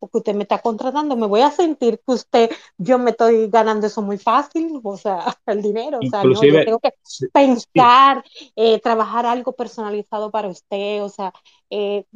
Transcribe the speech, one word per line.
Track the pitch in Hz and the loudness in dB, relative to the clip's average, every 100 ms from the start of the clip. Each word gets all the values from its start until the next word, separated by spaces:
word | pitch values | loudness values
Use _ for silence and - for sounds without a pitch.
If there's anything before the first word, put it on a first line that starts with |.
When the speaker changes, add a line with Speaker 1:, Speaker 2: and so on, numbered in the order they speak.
Speaker 1:
porque | - 226 | -6 -4
usted | - | -2
me | 208 | -4
está | 202 202 | -2 -2
contratando, | 233 214 262 277 302 240 | -2 -4 -4 -4 -2 -2
me | 214 | 0
voy | 208 | 2
a | 285 | 2
sentir | 294 339 294 233 226 | 2 -4 0 -2 -2
que | - | -4
usted, | 240 - 240 226 - - _ | -4 0 2 2 0 -16 _
yo | 185 254 | 0 2
me | 247 | 2
estoy | 233 226 226 220 | 2 2 2 2
ganando | 226 220 214 208 | 2 2 0 -2
eso | 220 | -4
muy | 202 202 | -6 -4
fácil, | 233 240 285 330 330 285 | 0 0 0 -6 -6 -8
o | 214 196 | -10 -8
sea, | 214 180 | -6 -4
<laughs> | 240 - - | -6 -8 -6
el | 208 | -4
dinero, | 208 214 277 269 | -2 -4 -6 -6
o | |
sea, | 254 214 | -6 0
no, | 131 127 | 0 4
yo | 143 156 | 4 4
Speaker 2:
Inclusive, | |
Speaker 1:
tengo | 180 226 | 2 0
que | 277 - | -2 -6
Speaker 2:
sí, | _ - - | _ -10 -2
Speaker 1:
pensar, | 294 277 233 - - 240 247 269 247 | 2 4 2 0 2 6 8 6 2
Speaker 2:
sí. | - - 285 - | -6 -20 -18 0
Speaker 1:
eh, | 226 214 | 2 2
trabajar | 240 226 208 233 233 | 0 -2 -2 -2 -2
algo | 247 247 | -4 -6
personalizado | 254 226 - 214 208 - 214 208 | -8 -10 -8 -8 -8 -8 -8 -6
para | 214 202 | -6 -6
usted", | 175 _ 202 202 208 | -10 _ -6 -4 -6
o | 202 | -8
sea, | - 190 _ _ _ _ | -8 -12 _ _ _ _
eh, | 202 202 202 - | -6 -4 -4 -8